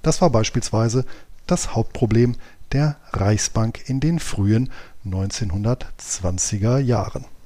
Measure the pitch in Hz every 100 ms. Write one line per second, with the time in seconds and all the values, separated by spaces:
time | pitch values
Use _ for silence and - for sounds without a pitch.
0 | 156 156 180 113 107 - - 107 117 123
1 | 127 - - - - 175 - - 113 -
2 | 120 110 123 120 - - - 135 151 147
3 | - - 98 107 - - 113 - - 131
4 | 151 170 - - 101 110 127 - - -
5 | 98 92 98 - 101 98 107 123 - -
6 | - - 95 90 - 104 107 131 131 113
7 | 92 - 131 -